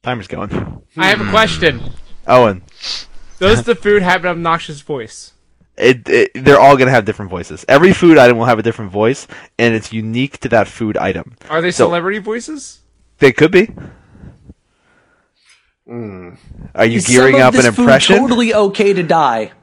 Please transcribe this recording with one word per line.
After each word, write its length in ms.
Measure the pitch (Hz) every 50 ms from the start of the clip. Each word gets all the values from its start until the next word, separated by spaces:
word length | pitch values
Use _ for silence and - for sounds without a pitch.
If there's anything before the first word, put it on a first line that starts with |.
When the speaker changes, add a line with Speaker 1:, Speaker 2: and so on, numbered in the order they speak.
Speaker 1:
Timer's 260 | _ 123 127 117 92
going. 540 | - 123 - 98 101 - - - - - - _ _ _
Speaker 2:
I 100 | 160 180
have 140 | 190 208 214 208
a 40 | 202
question. 520 | 190 214 220 185 165 - 180 160 131 120 - - - - - - - - -
Speaker 1:
Owen. 340 | - - 127 123 110 98 95 - _ _ _ - - - - - - - - - - - -
Speaker 2:
Does 240 | 185 196 226 226 226
the 100 | 233 233
food 280 | 233 - 208 208 208
have 240 | 185 175 180 185 170
an 60 | 180
obnoxious 500 | 175 165 170 165 165 165 - - 156 143
voice? 500 | - - 151 135 110 104 - - - - _ _ _ _ _ _ _ _ _
Speaker 1:
It, 320 | - - 123 127 120 110 -
it, 220 | - 120 - - _
they're 240 | 120 131 147 143 -
all 160 | 113 139 143
gonna 160 | 131 131 123
have 140 | 135 120 101
different 260 | 98 104 - 104 92
voices. 320 | 90 87 82 - 78 78 - -
Every 240 | 131 143 165 196 185
food 240 | - - 175 160
item 200 | 147 127 123 123
will 60 | 113 113
have 120 | 123 120 107
a 40 | 104
different 280 | 113 110 - 110 98
voice, 340 | 90 104 107 113 139 - - _ - - - _ _
and 160 | - 117 120 113
it's 200 | 110 107 - -
unique 460 | 113 110 110 113 120 131 139 - -
to 100 | - 127
that 180 | 117 113 101
food 300 | - - - 117 107 104
item. 400 | - - 98 92 - - - - _ _ -
Speaker 2:
Are 120 | 156 165
they 100 | 165 180
Speaker 1:
So 140 | 175 - -
Speaker 2:
celebrity 340 | - 170 175 170 185 202 214
voices? 600 | 190 214 220 233 233 - 311 285 - - - _ _ _ _ _ _ _ _ _
Speaker 1:
They 120 | 143 135
could 200 | 120 - 151 160
be. 180 | 196 180 208 - - - - - - _ _ _ _ _ - - - _ _ _ - _ _ _ _ _ _ _ _ _ _ _ _ _ _ _ _ _ _ _ _ _ _ _ _ _ _
Speaker 3:
Hmm. 440 | _ 120 120 113 107 98 92 90 87 90 _ _ - - - - - _
Speaker 1:
Are 100 | - 113
you 120 | 113 117
Speaker 4:
Is 100 | 147 -
Speaker 1:
gearing 280 | 117 123 123 131 131 131
Speaker 4:
some 60 | - 127
of 40 |
Speaker 1:
up 60 | 127 226
an 80 | 254
Speaker 4:
this 140 | 127 120 107
food 80 | 247 247
Speaker 1:
impression? 340 | 233 131 135 - - 190
Speaker 4:
totally 360 | - 262 254 247 233 240 226 214
okay 380 | 214 208 196 196 - 214 202
to 120 | 196 190 175
die? 500 | 156 175 165 151 131 117 113 107 - _ _